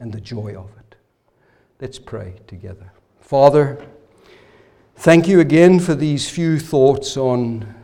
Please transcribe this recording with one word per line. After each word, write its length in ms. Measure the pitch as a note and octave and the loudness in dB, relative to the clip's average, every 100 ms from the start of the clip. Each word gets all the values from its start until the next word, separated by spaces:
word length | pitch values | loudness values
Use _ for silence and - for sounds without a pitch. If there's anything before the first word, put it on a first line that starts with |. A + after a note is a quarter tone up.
and 120 | A#2 | -16
the 80 | G#2+ | -16
joy 340 | G2+ A#2 G#2 | -14 -12 -12
of 160 | F#2+ G2 - | -14 -20 -20
it. 180 | _ _ _ _ _ _ _ _ _ _ | _ _ _ _ _ _ _ _ _ _
Let's 180 | C3 - | -16 -16
pray 360 | - A2 F#2+ F2+ _ | -16 -16 -14 -18 _
together. 460 | F#2 F#2+ - F#2+ _ _ _ | -20 -18 -20 -20 _ _ _
Father, 640 | _ C#3 C#3+ D3 C#3+ B2+ - _ _ _ _ _ _ _ _ _ _ _ | _ 2 4 4 0 -6 -18 _ _ _ _ _ _ _ _ _ _ _
thank 320 | - E3 E3 | 2 4 4
you 120 | F#3+ | 2
again 400 | D#3 D#3+ F3 F3+ | 4 4 6 4
for 140 | F3+ | 2
these 340 | D3 D3+ C#3+ - | -2 -2 -4 -6
few 300 | - E3 D#3+ | -6 -2 -2
thoughts 580 | D#3 D3 C3 C#3 - C#3 | -2 2 2 2 -4 -6
on 580 | C3 B2 A#2 A2+ G#2+ - | -4 -2 -4 -8 -12 -18